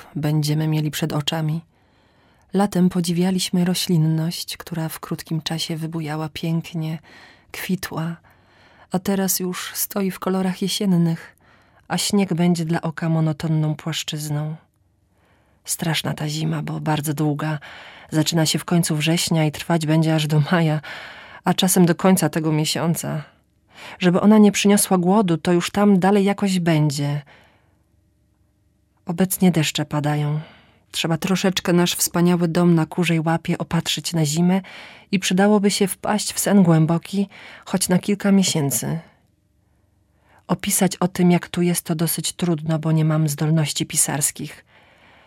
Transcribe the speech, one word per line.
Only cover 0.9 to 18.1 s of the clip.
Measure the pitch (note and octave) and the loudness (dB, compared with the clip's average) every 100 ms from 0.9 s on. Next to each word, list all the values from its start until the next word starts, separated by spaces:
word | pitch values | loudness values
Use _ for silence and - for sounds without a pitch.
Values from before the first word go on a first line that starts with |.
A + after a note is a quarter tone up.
przed | - D#3+ | -4 -4
oczami. | D3 D3 E3 D#3 E3 - _ _ _ _ _ _ _ _ | -4 -4 -4 -4 -6 -10 _ _ _ _ _ _ _ _
Latem | F#3+ G3+ F#3 F3+ | -2 0 2 2
podziwialiśmy | F#3 E3+ E3+ F#3 F#3 - F3+ | 2 -2 0 0 0 -2 0
roślinność, | F3 F3 - E3+ D#3 D#3+ D#3+ - - - | 0 0 0 2 2 0 -2 -6 -10 -14
która | - D#3+ D#3+ | -10 -8 -8
w | - | -8
krótkim | - D#3+ - D#3+ | -10 -10 -6 -6
czasie | - D#3+ - D#3+ | -4 -6 -6 -6
wybujała | D#3+ E3 D3+ D#3 D#3 | -6 -6 -6 -6 -8
pięknie, | - E3 E3 D#3+ E3+ D#3 D#3+ - - - _ _ | -6 -2 -2 -4 -6 -6 -8 -12 -20 -20 _ _
kwitła, | - - F3+ - - E3 E3+ _ _ _ _ _ _ - | -10 -4 -4 -4 -6 -6 -8 _ _ _ _ _ _ -6
a | F3+ | -4
teraz | G3 G3 F#3+ - | -2 0 0 -2
już | F3+ F3+ - | -4 -6 -10
stoi | - - G#3 F#3+ | -8 -6 -4 -4
w | F3+ | -4
kolorach | - F#3+ F#3+ F#3 | -2 -2 -2 -2
jesiennych, | F#3+ - G#3 F3 E3+ E3 - _ _ _ _ _ - | -4 -2 2 2 2 0 -8 _ _ _ _ _ -6
a | F3 | -4
śnieg | - G#3 F#3+ | 0 0 0
będzie | E3+ F3 E3+ | 2 2 2
dla | D#3+ E3+ | 0 -2
oka | E3+ - E3 | -4 -4 -2
monotonną | D#3+ D#3+ D3+ E3 D#3 D3+ | 0 0 -2 -2 0 0
płaszczyzną. | D3 E3 D#3 - D#3 D3+ D3 D3+ D#3+ _ _ _ _ _ _ _ _ _ _ | -2 -6 -8 -8 -8 -6 -6 -6 -10 _ _ _ _ _ _ _ _ _ _
Straszna | - - E3+ D3+ C#3+ | -10 -6 -4 -4 -4
ta | D3 D3+ | -6 -6
zima, | D3+ D#3+ D#3+ | -4 -4 -4
bo | D3+ D#3 | -6 -6
bardzo | D3+ D3+ D3+ | -2 -2 -2
długa. | D3 D3+ D3 D#3 D#3 - - - - - | -2 -2 -2 -4 -6 -10 -20 -20 -20 -4